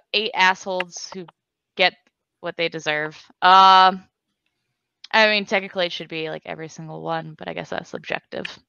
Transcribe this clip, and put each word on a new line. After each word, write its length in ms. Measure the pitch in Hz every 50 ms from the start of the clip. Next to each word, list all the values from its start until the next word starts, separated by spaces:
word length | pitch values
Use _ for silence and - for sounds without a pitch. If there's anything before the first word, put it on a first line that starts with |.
| _ _ -
eight 160 | 208 220 208 -
assholes 760 | - 185 185 190 - - 202 185 185 185 175 - - - -
who 140 | - 190 175 151 - _ _ _ _ _ _ _ _
get 160 | - 185 175 - _ _ _ _ _ _ _ _ _
what 160 | - 170 170
they 120 | - 170 170
deserve. 440 | 165 160 151 156 151 151 156 156 156 - - _ _ _
Um, 640 | - 180 190 190 190 190 190 185 185 185 190 185 - _ _ _ _ _ _ _ _ _ _ _ _ _ _ _ _ _ _ _ - -
I 160 | - 220 220 214
mean, 160 | 214 208 196
technically 400 | - 220 196 190 196 - 196 175
it 60 | 175
should 160 | - - 165 156
be, 220 | 170 160 160 156
like, 120 | 156 160 -
every 220 | - 165 156 160 156
single 320 | - - 160 156 156 160
one, 320 | 160 165 165 165 160 156 156 -
but 80 | -
I 60 | -
guess 160 | - 175 175 -
that's 200 | - - - -
subjective, 560 | - - 151 - - - - _ - - - - - - _